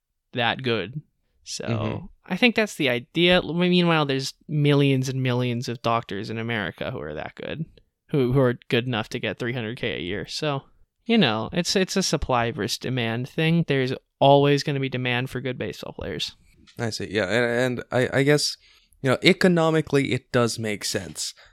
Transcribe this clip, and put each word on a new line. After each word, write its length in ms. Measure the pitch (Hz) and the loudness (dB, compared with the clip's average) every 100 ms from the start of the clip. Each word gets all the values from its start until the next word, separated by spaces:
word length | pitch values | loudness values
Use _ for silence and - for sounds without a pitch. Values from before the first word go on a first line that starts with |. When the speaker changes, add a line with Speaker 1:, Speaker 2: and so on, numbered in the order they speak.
| _ _ _ | _ _ _
Speaker 1:
that 280 | 123 117 95 | -2 0 0
good. 400 | 127 113 92 147 - _ _ _ - | -2 -2 -4 -10 -14 _ _ _ -14
So 200 | - - | -8 -4
Speaker 2:
Mm-hmm. 400 | 127 147 - 180 - - | -2 -4 -6 -12 -16 -8
Speaker 1:
I 120 | 180 | 2
think 180 | 247 226 | 2 4
that's 200 | 214 - | -2 0
the 120 | 139 | 0
idea. 540 | 123 127 165 175 180 | 0 -2 2 4 4
L-, 120 | 143 | 2
meanwhile, 520 | 170 180 180 170 160 143 | 0 4 4 4 4 2
there's 280 | 135 131 - - | 0 -4 -10 -4
millions 600 | 151 143 143 143 131 131 | 2 4 6 4 2 0
and 120 | 131 | -2
millions 460 | 127 123 123 120 127 | 0 0 0 -2 -6
of 140 | 117 | -4
doctors 480 | 113 117 - 98 113 | 0 0 -2 -8 -6
in 80 | 113 | -6
America 520 | 113 113 87 - 78 | -4 -2 -4 -6 -8
who 120 | - | -8
are 120 | 76 | -8
that 220 | 76 - - | -8 -10 -10
good, 300 | - 110 160 - _ _ _ | -10 -8 -10 -14 _ _ _
who, 200 | 147 123 | 0 2
who 80 | 135 | 2
are 180 | 123 120 - | 2 0 -4
good 180 | 120 127 | -2 -2
enough 220 | 110 - | -4 -4
to 100 | 123 | -6
get 180 | 107 - | -6 -6
three 120 | 120 | -6
hundred 240 | 123 107 - | -6 -6 -6
K 200 | 117 65 | -6 -6
a 20 | |
year. 260 | 87 98 - | -6 -6 -8
So, 360 | - 151 135 - _ _ _ - | -6 -6 -6 -8 _ _ _ 0
you 120 | 226 | 2
know, 320 | 135 110 - | 2 0 -4
it's, 240 | 175 175 196 | -4 0 0
it's 220 | 185 196 | 0 -2
a 40 | |
supply 500 | - 156 - 120 117 | 0 -2 0 0 0
versus 240 | - 95 - | -2 -4 -4
demand 500 | - 127 113 117 127 | -4 -2 -2 -4 -6
thing. 380 | - 160 170 156 | -2 2 2 2
There's 240 | 139 127 - _ - | 0 -2 -4 _ 2
always 440 | 135 139 143 143 | 6 8 6 4
gonna 160 | 151 139 | 0 -2
be 80 | 135 | -2
demand 420 | 127 127 120 131 | -4 -2 -2 -4
for 100 | 127 | -6
good 160 | 127 127 | -6 -6
baseball 340 | 107 - - | -6 -8 -12
players. 460 | - 95 - - - _ _ _ - | -10 -8 -6 -8 -10 _ _ _ -8
Speaker 2:
I 120 | 117 | -6
see. 160 | - 92 | -6 -4
Yeah, 140 | 104 90 | -2 0
and, 560 | 117 120 120 127 120 | 2 2 0 0 -2
and 20 | - | -4
I, 280 | 123 123 135 | -2 0 2
I 40 | |
guess, 320 | 139 147 - - _ _ _ _ | 4 2 0 -8 _ _ _ _
you 80 | 135 | 0
know, 80 | - | 4
economically, 920 | 165 190 190 170 160 160 - 139 135 | 4 6 4 4 4 2 2 0 2
it 180 | - - | -2 0
does 260 | 123 117 113 | 2 2 0
make 280 | 110 101 - | -4 -4 -4
sense. 480 | 101 82 78 - - - | -6 -6 -10 -10 -12 -20